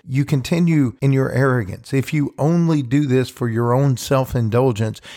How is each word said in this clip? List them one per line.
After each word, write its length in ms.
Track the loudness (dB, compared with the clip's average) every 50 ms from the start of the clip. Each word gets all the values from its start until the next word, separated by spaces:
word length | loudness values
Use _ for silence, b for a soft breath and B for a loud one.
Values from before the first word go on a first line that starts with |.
you 220 | -10 -4 -2 -2 0
continue 720 | 0 0 -2 -2 -2 0 0 2 2 2 2 2 0 -2 -2
in 100 | 0 0
your 180 | 2 2 0 0
arrogance, 640 | 0 0 2 2 2 0 -2 -4 -8 -12 -8 -4
if 220 | -4 -4 -2 -2 -2
you 200 | -2 -2 -2 -2 -2
only 420 | 0 0 2 2 2 2 0 0
do 240 | 0 0 0 0 0
this 240 | 2 2 0 0 -2
for 180 | -4 -6 -4
your 280 | -2 -2 0 0 2 2
own 240 | 2 2 2 0 0
self-indulgence, 1040 | -2 -2 0 0 0 -2 -2 -2 -2 0 2 2 2 2 0 0 -2 -4 -6 -10 B B B